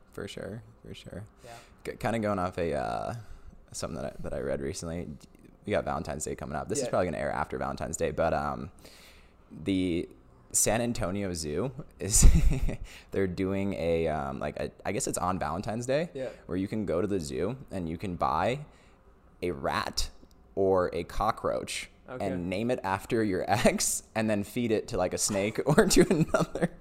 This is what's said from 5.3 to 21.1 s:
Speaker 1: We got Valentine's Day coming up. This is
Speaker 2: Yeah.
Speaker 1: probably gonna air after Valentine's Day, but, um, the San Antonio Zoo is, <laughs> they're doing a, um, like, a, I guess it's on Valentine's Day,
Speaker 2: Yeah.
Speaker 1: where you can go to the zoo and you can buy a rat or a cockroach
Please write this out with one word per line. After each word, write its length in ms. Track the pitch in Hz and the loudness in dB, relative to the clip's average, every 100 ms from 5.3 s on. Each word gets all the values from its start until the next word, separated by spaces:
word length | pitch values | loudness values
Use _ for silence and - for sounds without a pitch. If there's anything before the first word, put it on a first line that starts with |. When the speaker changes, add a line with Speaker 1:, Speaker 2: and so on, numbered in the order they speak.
| - - - | -20 -20 -12
Speaker 1:
We 60 | - | -2
got 140 | 92 | 0
Valentine's 400 | 67 71 - 73 | 0 -4 -4 -6
Day 100 | 73 | -4
coming 220 | 71 65 73 | -6 -6 -6
up. 120 | 67 | -4
This 100 | 107 | -2
is 60 | |
Speaker 2:
Yeah. 60 | 123 | 0
Speaker 1:
probably 160 | 110 90 | 0 0
gonna 120 | 53 | 0
air 120 | 69 | -4
after 260 | - 76 65 | -2 -4 -4
Valentine's 400 | 67 69 76 - | -4 -4 -6 -2
Day, 140 | 80 | -2
but, 240 | 76 82 | 2 0
um, 380 | 78 71 64 71 - - - - - - - - - | 0 -2 -6 -10 -14 -20 -20 -20 -20 -20 -20 -20 -8
the 440 | 78 92 90 85 - - - - - | 0 0 2 0 -4 -10 -20 -20 -4
San 300 | - 120 110 | 0 2 0
Antonio 500 | 120 113 87 98 98 | 0 -2 -4 -2 -4
Zoo 400 | 85 78 76 127 123 - - | -4 -4 -4 -4 -6 -14 -8
is, 280 | 95 110 - 165 - 127 - | 0 10 12 12 8 6 0
<laughs> 400 | - - - - | -2 -10 -16 -6
they're 160 | - 95 | -2 0
doing 480 | 90 95 98 98 | 0 0 0 -2
a, 340 | - 85 82 80 | -2 0 2 2
um, 300 | 76 67 67 | 0 -4 -4
like, 180 | 71 - | -6 -4
a, 120 | 73 - | -8 -6
I 80 | - | -6
guess 140 | 107 - | -4 -2
it's 120 | - | -2
on 200 | 90 92 | -2 -2
Valentine's 480 | 76 80 113 113 120 | -2 -4 -4 -6 -2
Day, 240 | 139 175 | -2 -2
Speaker 2:
Yeah. 140 | - 123 - - | -6 -10 -10 -6
Speaker 1:
where 120 | 90 | -4
you 100 | 98 | -2
can 160 | 110 | -2
go 160 | 98 82 | 0 0
to 60 | 98 | 2
the 140 | 98 | -2
zoo 360 | 73 65 95 131 - | -2 -2 -2 -4 -8
and 180 | 98 80 | -8 -6
you 80 | 85 | -6
can 200 | 101 87 | -6 -2
buy 440 | 76 78 101 139 147 - - - - - - - | 0 2 0 -2 -8 -18 -20 -20 -20 -20 -20 -6
a 80 | 90 | -4
rat 600 | 71 78 80 - - - - - - - | -2 -2 -2 -2 -2 -4 -6 -20 -20 -10
or 360 | - 95 92 87 | 0 4 6 4
a 120 | 85 | 0
cockroach 840 | 80 | -4